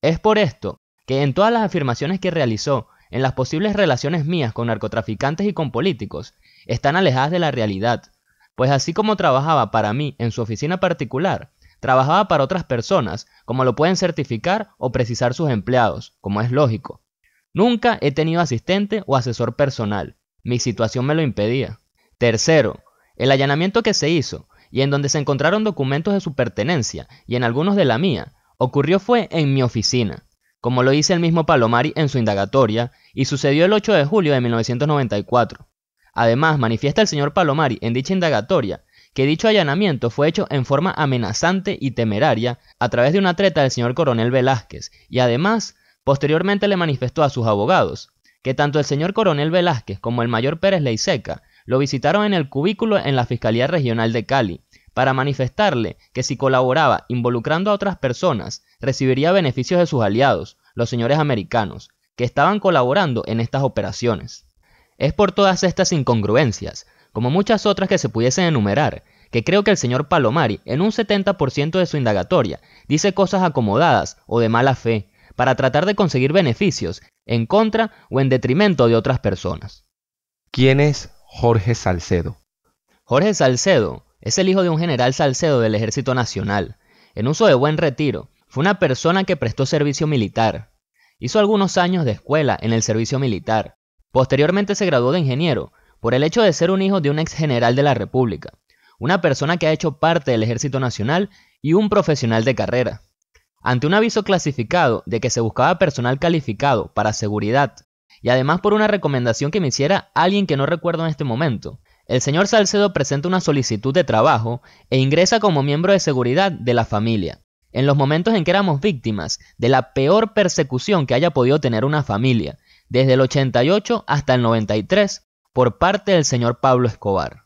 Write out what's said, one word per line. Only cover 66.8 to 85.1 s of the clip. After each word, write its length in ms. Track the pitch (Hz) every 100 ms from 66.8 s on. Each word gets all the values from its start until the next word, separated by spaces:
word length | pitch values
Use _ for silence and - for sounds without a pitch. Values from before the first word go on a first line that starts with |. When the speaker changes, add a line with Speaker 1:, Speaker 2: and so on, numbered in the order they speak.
| - _ _
Speaker 1:
como 180 | - 123
muchas 380 | 160 202 220 214
otras 200 | 196 190
que 120 | 165
se 100 | 120
pudiesen 360 | 113 123 131 180
enumerar, 580 | 147 101 107 139 - _ _ _
que 140 | 117
creo 200 | 113 190
que 60 | 208
el 80 | 196
señor 300 | 123 127 147
Palomari, 540 | 175 113 143 135 98 -
en 160 | 123
un 100 | 202
setenta 460 | 214 220 202 196 196
por 140 | 135
ciento 260 | - 147 185
de 80 | 175
su 120 | 151
indagatoria, 600 | 120 101 90 180 107 69 _ _ _
dice 260 | 147 208
cosas 300 | 190 190 196
acomodadas 760 | 180 147 110 104 165 117 71 - _
o 140 | 113
de 100 | 113
mala 240 | 117 135
fe, 380 | 127 117 110 - _ _ -
para 180 | 131
tratar 320 | 123 135 147 185
de 80 |
conseguir 400 | 208 190 131 131
beneficios 720 | 170 160 113 135 123 87 90 _ _ -
en 180 | 117 113
contra 460 | 196 220 220 220 - _
o 100 | 131
en 100 | 135
detrimento 580 | 127 120 139 208 151 120
de 80 | 113
otras 240 | 139 127
personas. 640 | 104 95 90 80 101 - _ _ _ _ _ _ _
Speaker 2:
¿Quién 300 | - 131 135
es 320 | 147 143 - _
Jorge 520 | _ - 120 113 98 117
Salcedo? 600 | - 90 - 90 82 - _ _ _ _ _ _
Speaker 1:
Jorge 320 | _ 127 196 208
Salcedo 720 | 139 123 - 165 95 60 _ _
es 200 | 104 147
el 100 | 190
hijo 140 | 190
de 60 | 180
un 100 | 156
general 340 | 170 127 123